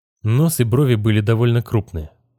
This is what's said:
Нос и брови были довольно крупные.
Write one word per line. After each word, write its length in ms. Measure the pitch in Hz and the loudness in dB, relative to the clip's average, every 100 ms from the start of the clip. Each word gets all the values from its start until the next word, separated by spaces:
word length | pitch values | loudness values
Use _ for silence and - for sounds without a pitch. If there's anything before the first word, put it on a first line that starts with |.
| _ _ | _ _
Нос 380 | 107 120 165 160 | -2 0 0 0
и 20 | |
брови 320 | 113 123 143 113 | 0 0 2 0
были 240 | 107 107 | 0 0
довольно 420 | 107 110 120 117 | 0 0 2 0
крупные. 500 | - 113 - 82 76 _ _ | -2 -4 -4 -10 -12 _ _